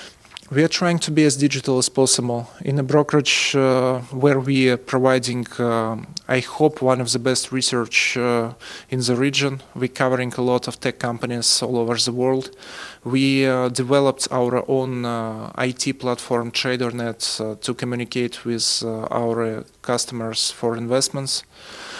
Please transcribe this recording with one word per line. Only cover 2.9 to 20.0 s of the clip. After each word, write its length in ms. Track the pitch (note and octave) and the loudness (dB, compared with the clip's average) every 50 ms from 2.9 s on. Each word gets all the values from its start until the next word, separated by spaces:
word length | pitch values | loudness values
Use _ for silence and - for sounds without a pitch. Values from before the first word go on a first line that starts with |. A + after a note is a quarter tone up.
| D3 D3 C#3+ - D3+ D3 C#3 - - - - - - | 4 4 4 4 4 2 4 2 2 0 0 2 2
uh, 460 | C#3 C3+ C3 B2+ B2+ B2+ B2+ B2+ B2+ B2 B2 | 4 4 4 4 4 2 2 0 -2 -4 -8
where 280 | C3+ C3 C#3 C#3+ C#3 C3+ | 0 2 4 4 4 4
we 300 | B2+ C#3 C3+ C3 C3 B2+ | 2 2 2 4 4 4
are 80 | B2 | 2
providing, 680 | A#2+ - - - B2+ B2+ C3+ C3 B2+ A#2+ B2+ B2 B2 A#2 - - - | 2 0 -2 0 4 4 4 4 2 2 -2 -4 -4 -6 -6 -4 -2
uh, 380 | A#2+ A#2 A2+ A#2 A2 A2+ A2+ A2 - - - - - - | 0 0 0 0 0 -2 -4 -6 -10 -12 -14 -12 -4 -2
I 100 | C3 B2+ | -2 -2
hope, 420 | - - - - D#3 D3 D3+ - | -2 -2 0 2 2 2 2 2
one 200 | C3 C3 C3 B2 | 2 2 2 2
of 100 | B2 A2+ | 2 0
the 80 | B2+ B2 | -2 0
best 320 | A#2 C3 B2+ - - - | 0 0 0 0 -2 -4
research, 640 | C3 C3 B2 - C3+ A#2+ A2+ A2 - - - - - | -4 -2 -2 0 0 -2 -2 0 0 0 0 0 0
uh, 380 | B2 B2 B2 A#2+ A#2 A#2 A2+ B2+ - - - - - - - | 0 0 2 2 2 0 -2 -6 -12 -16 -16 -16 -16 -10 -6
in 120 | C3+ B2+ | -4 -2
the 160 | A#2+ B2 B2 | 0 0 2
region. 440 | A#2+ C3+ C#3 C#3 C#3 C#3+ C#3 C3+ C3+ - - - | 2 2 2 2 0 0 0 -2 -6 -10 -12 -6
We're 140 | B2 C3 B2+ | -4 -4 -4
covering 440 | - - C3+ B2+ B2+ B2+ B2+ B2 - | 0 0 0 2 2 0 0 -2 -2
a 40 | B2+ | 0
lot 280 | B2 B2 B2 B2 - B2 | 2 2 2 2 0 -4
of 100 | - - | -6 -4
tech 200 | - B2+ - - | -4 -4 -4 -4
companies 640 | - A#2+ A#2+ A#2 B2+ A#2+ A#2+ A#2 A2+ - - - | -4 -4 -4 -4 -4 -4 -4 -2 0 0 0 0
all 160 | B2+ A#2 B2+ | 0 0 0
over 180 | A#2+ A#2 A#2 A#2+ | 0 0 0 0
the 180 | A2+ - B2 A#2 | 0 0 0 0
world. 420 | B2 B2+ C3 C3 C3 C3 - - - - - - - - - - - - | 0 2 2 2 0 -2 -6 -12 -18 -18 -16 -16 -14 -14 -16 -16 -12 -4
We, 420 | A#2+ C3 C3+ C3+ C3+ C3+ C3+ C3+ | 0 2 2 4 4 4 4 4
uh, 220 | C3 B2+ B2+ B2+ | 2 2 2 0
developed 640 | B2 B2 C3 B2+ B2 C#3+ C#3 C#3 C3+ C3 - - - | 0 0 -2 0 4 4 4 4 4 2 0 -4 -2
our 320 | - B2+ B2 B2 B2+ A#2+ - - | 0 0 2 2 2 0 0 2
own, 340 | C3+ C3 C3 C3 B2+ B2 A#2+ | 0 0 0 0 -2 -4 -4
uh, 480 | A#2+ A#2 A#2 A2+ A2+ A2 A2+ A2+ A#2 - | -4 -4 -4 -4 -6 -6 -8 -10 -8 -4
I 160 | - B2+ B2+ | -2 -2 -2
T 200 | B2 - - C#3 | -2 -2 -4 -4
platform, 600 | C3 - B2+ B2+ B2 - - - B2 A#2+ A#2 A#2 | -4 -2 -2 -2 -2 -2 -2 -2 -2 -2 -2 -2
TraderNet, 880 | - - - B2+ B2+ B2 B2+ A#2 A#2+ A#2+ A#2 A2+ A2 - - - - - | -4 -2 -2 0 0 0 -2 -2 -2 -4 -6 -6 -6 -6 -6 -6 -4 -4
uh, 140 | A2 A2 G#2+ | -4 -6 -6
to 180 | G2+ - - A#2+ | -6 -6 -6 -4
communicate 720 | - C#3 B2 B2 A#2+ A#2+ - - B2+ A#2+ A#2 - - - | -4 -4 -4 -4 -4 -4 -4 -2 -2 -2 -2 -4 -6 -4
with, 380 | A#2+ A#2 A2+ - - - - A#2 | -4 -2 0 0 0 -2 -2 -2
uh, 160 | A2+ A2 A2+ - - | -4 -6 -6 -4 -2
our 540 | - A#2+ A#2 A#2 A2+ A#2 A2+ A2 G#2+ - - - _ _ | -2 0 0 0 0 0 -2 -2 -4 -6 -10 -14 _ _
customers 680 | - - B2 A#2+ | -4 -2 -2 -2